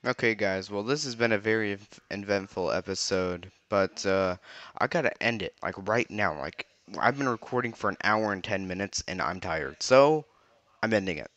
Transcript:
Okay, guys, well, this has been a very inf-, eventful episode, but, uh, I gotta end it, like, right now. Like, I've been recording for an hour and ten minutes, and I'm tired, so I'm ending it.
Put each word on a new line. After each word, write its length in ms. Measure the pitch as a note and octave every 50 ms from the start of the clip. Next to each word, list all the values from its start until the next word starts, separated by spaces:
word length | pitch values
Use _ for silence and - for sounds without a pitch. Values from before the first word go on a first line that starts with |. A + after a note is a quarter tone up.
| -
Okay, 300 | B2 B2+ - C3 A#2 A2+
guys, 340 | G#2 G#2+ G2 F#2+ F#2+ F#2+ G2
well, 140 | G#2 G2+ G#2
this 180 | A#2 C#3 D3+
has 140 | D3 C3+ A#2+
been 160 | A2+ A#2+ A#2
a 60 | A2 G2+
very 340 | G#2 A2 A2 A2 G#2+ G#2
inf-, 280 | G2+ G2+ G#2+ _ - - _ _
eventful 640 | - G2+ G2+ G2+ G2+ G2 F#2+ F#2+ - F#2+ F2+ D#2
episode, 800 | - F#2 F#2 - F#2+ - - - G2 F#2 F#2 F2+ F2+ F2 F2+ F#2+ _ _ _ _
but, 380 | G#2+ G2 F#2+ F#2 - - -
uh, 300 | G2+ F#2+ F#2+ F#2+ F#2 F2+ - _ - - - - - - -
I 80 | -
gotta 340 | B2+ - F3 C#3+ G#2+ - -
end 220 | - A#2 A#2+ G#2+
it, 140 | F2+ D#2+ - _
like, 140 | - F#2 F#2 F#2+ G2 G2+
right 200 | G#2+ B2 B2+ -
now. 300 | - G#2 G#2 F2+ D#2 D2
Like, 300 | C2+ D#2+ - - - _ _ _ _ - G2+ -
I've 180 | - A#2 B2+ C#3
been 100 | C#3 C3+
recording 440 | A#2 A2 - - B2+ B2 B2 A#2
for 180 | A2 - - G2+
an 60 | F#2 - -
hour 280 | G2+ G#2+ G#2+ A2 G#2
and 120 | G2+ F#2+ F2
ten 240 | - G#2 F#2+ G2 F#2
minutes, 340 | F2+ F#2 G2+ G2 - - - -
and 120 | F#2 F#2
I'm 200 | - C2+ F#2 F#2
tired, 420 | - F#2 E2 D#2+ D2 C2+ - -
so 420 | - - B2+ C3+ C#3 D3 D#3 D#3 D3 _ _ _ _ _ _ _ _ _ _ _ -
I'm 100 | A2+ A2
ending 240 | G#2 F#2+ F#2 E2+ D2
it. 140 | - - _